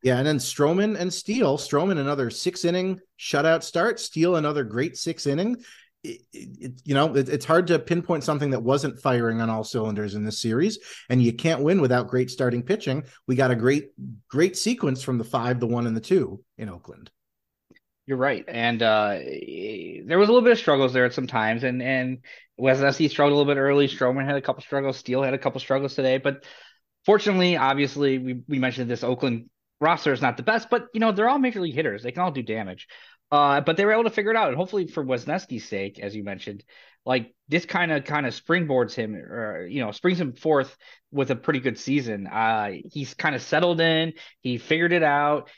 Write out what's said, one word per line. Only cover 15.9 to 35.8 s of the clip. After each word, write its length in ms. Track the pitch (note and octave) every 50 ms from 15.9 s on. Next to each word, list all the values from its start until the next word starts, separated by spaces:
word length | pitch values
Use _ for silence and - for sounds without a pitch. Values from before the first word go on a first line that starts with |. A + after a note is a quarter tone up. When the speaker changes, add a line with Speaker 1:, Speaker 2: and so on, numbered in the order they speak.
| A2+
Speaker 1:
the 40 | A2+
two 420 | A2 - F#3 F#3 B2 - F#2+ - - _ _ -
in 100 | A2+ G2+
Oakland. 440 | F2 E2+ - - - - - - _ _ _ _ _ _ _ _ _ _ _ _ _ _ _ _ _ _ _
Speaker 2:
You're 120 | C3+ C3+
right. 280 | B2+ C3 C#3+ B2+ - - -
And, 340 | - A#2 A#2 A#2+ A#2+ A2
uh, 280 | A#2 A2 A2 G#2+ G#2 G#2 G2+
there 1040 | E2+ C2 C2+ C#2 D2 - - C#2 E2+ F#2+ G#2+ A2 F#2 E2 - - - - G#2+ E3 F#3
was 100 | G#3 G#3+
a 40 |
little 100 | A#3+ B3
bit 80 | A3+ B3
of 80 | A#3 A3+
struggles 340 | - E3 D3 C3+ C3+ B2+
there 120 | B2 B2+ B2+
at 100 | B2 B2
some 140 | - B2+ -
times, 340 | B2+ A2+ A2 A2 A2+ A#2
and, 180 | C3+ B2+ B2 B2+
and 380 | A#2+ C3 C3+ C3 B2+ B2+ B2+ B2 _ - - - - _ _ -
Wesneski 480 | B2 C3+ C3 C3+ C#3 C#3 C3+ - D#3+ C#3+
struggled 260 | - - C#3+ C#3+ C#3+
a 20 |
little 180 | C#3+ C#3+ C#3+ C#3+
bit 60 | C#3
early. 260 | C3+ C#3 C#3+ C#3+ C#3+
Stroman 400 | C3 - - C3 B2 B2+ C#3 C3+
had 80 | C#3 C#3+
a 80 | C#3
couple 200 | C3+ - C3 -
struggles. 340 | - - C#3 C#3 C3+ C3+ B2
Steele 260 | - - - B2 C3
had 120 | C#3 C3 C3+
a 40 | C3
couple 220 | - C3+ - C3
struggles 340 | - - C3+ C3+ C#3 C3+ -
today. 240 | - C3 C3 C3 C3+
But 260 | C3 C#3+ C3+ C3+ - - - - - - _ _ _ _ _ _ _
fortunately, 500 | - G#3 G#3 G#3 G#3 G3 F#3 F3+ F3+ F3
obviously, 640 | C#3+ C3 C3+ C3+ C#3 C#3+ C3+ C#3 C#3+ C#3+ C#3 C3+ C3
we, 220 | B2+ B2+ B2+ B2 B2 -
we 100 | D3 C3
mentioned 320 | B2+ B2+ B2 B2+ B2 A#2
this 140 | B2 A#2+ A#2+
Oakland 440 | A#2+ B2+ B2 C#3 C3 A#2 A2+ A#2+ - _ _ _ _ _ _
roster 320 | D3 D#3+ F3 - - D3
is 80 | C3+ A#2
not 160 | C#3+ B2+ A#2+
the 60 | -
best, 260 | B2 G#3+ A3 A3+ A3+ -
but, 180 | B3 A#3 A#3+ - -
you 40 | A3
know, 140 | A3+ A3+
they're 160 | G3+ G3 A3 A#3+
all 100 | C#4 C#4+
major 220 | C4 B3 G#3+ G3+
league 160 | F3+ D#3+ A#2+
hitters. 260 | C#3+ D#3+ B2+ G2+ G#2+
They 80 | A#2+ B2
can 120 | B2 E3+
all 100 | F3+ F3+
do 100 | C#3+ C3+
damage. 460 | A#2 A2 A2 A2 G#2 F#2 F#2 - - - - - - - - _ _ _
Uh, 320 | D3 D3 D3 C#3+ C#3 C#3
but 160 | C#3 E3+ E3 G3
they 80 | G3+
were 60 | G#3
able 120 | G#3+ A3+ A#3
to 60 | A3
figure 200 | A3+ G#3+ G3+ G#3+
it 60 | A3+
out. 120 | A3+ G#3 D3+
And 100 | B2 D3
hopefully 280 | F#3 F#3 - G3+ F3+
for 160 | D#3 - D#3+
Wesneski's 600 | C#3+ C3 C3 A#2 A#2 C#3+ D#3 - - - C3 A2 -
sake, 340 | - G#2+ G2